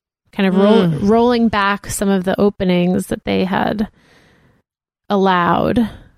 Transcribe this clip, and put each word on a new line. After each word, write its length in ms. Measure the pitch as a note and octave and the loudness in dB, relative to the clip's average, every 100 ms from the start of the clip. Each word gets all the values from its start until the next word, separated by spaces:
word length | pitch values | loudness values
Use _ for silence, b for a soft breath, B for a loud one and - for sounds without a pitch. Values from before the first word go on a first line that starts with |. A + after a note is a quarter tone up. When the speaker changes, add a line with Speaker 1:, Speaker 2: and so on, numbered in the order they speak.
| _ _ _ | _ _ _
Speaker 1:
kind 160 | - F#3+ | -4 0
of 80 | F#3 | 2
roll-, 320 | G3+ A3 F3+ | 4 4 2
Speaker 2:
Mm. 200 | D3 G3+ | 0 0
Speaker 1:
rolling 400 | A3+ A#3+ A#3+ A3+ | 2 2 2 0
back 380 | G#3+ G3 G3+ - | 0 -2 -4 -8
some 220 | - G3 | -4 -2
of 160 | G3 | 0
the 160 | F3+ - | -2 0
openings 680 | G3+ - F#3 F3+ F3 F#3+ F#3 | 0 0 0 0 0 -2 -4
that 160 | - | -8
they 200 | - G3 | -4 -4
had 440 | F#3 G#3 - G#3+ G#3+ b b b b b b b _ _ _ _ _ | -2 -2 -2 -4 -6 b b b b b b b _ _ _ _ _
allowed, 840 | G3+ F#3+ F3+ E3+ E3+ - A#3+ G#3+ B B | 0 2 2 0 0 0 0 -2 B B